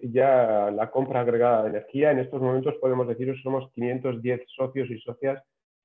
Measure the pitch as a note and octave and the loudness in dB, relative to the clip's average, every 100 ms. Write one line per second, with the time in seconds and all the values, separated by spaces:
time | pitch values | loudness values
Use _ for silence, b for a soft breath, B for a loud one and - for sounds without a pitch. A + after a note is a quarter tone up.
0 | A#2+ B2 C3+ B2+ A2+ G#2+ G#2 G#2 A2 C3 | -2 2 4 6 4 2 2 0 -2 -2
1 | C3 B2+ A#2+ A#2 A#2+ A2+ A2 G#2 - C3+ | 0 0 2 4 4 4 2 -4 -6 2
2 | D3+ C3 B2+ C#3 B2+ C3 C3 - C3 B2+ | 2 2 -2 -2 0 0 -2 -2 0 0
3 | A#2+ A#2 B2+ C3 C3 C3+ C3 A#2+ B2 B2+ | -2 -4 -4 -4 -4 -4 -6 -6 -4 -2
4 | C3 A#2 A#2+ B2 - - C3 C3+ B2 A2+ | -4 -4 -2 -4 -6 -6 -4 -4 -6 -8
5 | A#2+ A#2+ C3+ C#3 _ _ _ _ | -12 -6 -4 -4 _ _ _ _